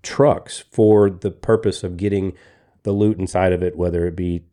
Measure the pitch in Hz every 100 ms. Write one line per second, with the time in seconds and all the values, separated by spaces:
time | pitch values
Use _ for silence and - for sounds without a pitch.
0 | - - 143 92 - - - - 107 104
1 | 101 90 101 - - 110 107 - 92 87
2 | 101 98 95 - _ _ _ _ 101 101
3 | 104 90 92 90 92 90 90 87 87 85
4 | 87 82 90 87 _